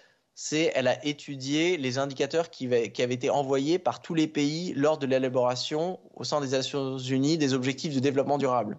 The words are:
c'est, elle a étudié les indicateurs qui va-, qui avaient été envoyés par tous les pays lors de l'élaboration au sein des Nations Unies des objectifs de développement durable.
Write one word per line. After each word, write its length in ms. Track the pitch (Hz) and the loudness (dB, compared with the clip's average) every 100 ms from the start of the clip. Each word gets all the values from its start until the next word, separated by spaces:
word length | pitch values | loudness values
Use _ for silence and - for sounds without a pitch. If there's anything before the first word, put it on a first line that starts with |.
| _ _ _ - | _ _ _ -14
c'est, 360 | - 151 165 | -4 0 0
elle 140 | - 127 | 2 0
a 180 | 123 147 | 0 -2
étudié 720 | 147 - 139 131 151 170 180 | -6 -8 -8 -2 0 2 0
les 200 | 131 123 | -2 -2
indicateurs 520 | 139 135 139 160 170 | -2 -2 -2 0 -2
qui 160 | - 127 | -4 0
va-, 200 | 123 110 | 2 2
qui 160 | - | 0
avaient 100 | 123 | 0
été 160 | 127 131 | 0 0
envoyés 480 | 131 135 135 139 180 | 0 2 0 2 0
par 240 | 151 - | 0 -4
tous 120 | - | -2
les 140 | 160 156 | 0 0
pays 460 | 151 143 160 180 135 | 2 0 0 -4 0
lors 220 | 147 156 | 2 2
de 80 | 135 | 2
l'élaboration 960 | 131 131 127 123 123 - 151 170 185 - - | 2 2 2 2 0 -2 -2 -2 -4 -12 -12
au 80 | |
sein 180 | 131 151 | -4 -2
des 80 | 139 | 0
Nations 480 | 135 131 143 135 131 | -2 -2 -4 -4 -4
Unies 400 | 127 131 139 165 | -2 0 2 2
des 160 | 143 | 2
objectifs 400 | 131 127 135 170 | 2 0 -4 -2
de 60 | 139 | 0
développement 380 | 139 135 135 143 | 2 2 2 2
durable. 400 | 135 123 107 | 2 2 0